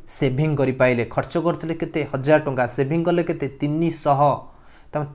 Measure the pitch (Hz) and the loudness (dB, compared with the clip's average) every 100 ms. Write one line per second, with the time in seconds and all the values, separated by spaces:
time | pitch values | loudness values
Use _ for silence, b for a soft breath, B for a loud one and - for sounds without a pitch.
0 | - - 143 127 156 143 131 131 127 120 | -8 0 0 2 0 2 0 4 4 4
1 | 110 - - 170 165 160 160 165 160 160 | 0 -2 -2 -2 -2 -2 -4 -6 -4 -4
2 | 143 139 135 151 147 131 120 - 135 165 | -4 -4 4 4 4 -2 -2 0 0 0
3 | 165 175 170 165 139 - 147 151 165 160 | 2 0 0 -4 -6 -4 -2 0 0 0
4 | 147 139 143 120 - b b b b 151 | 0 4 4 2 -6 b b b b -6
5 | 147 | -6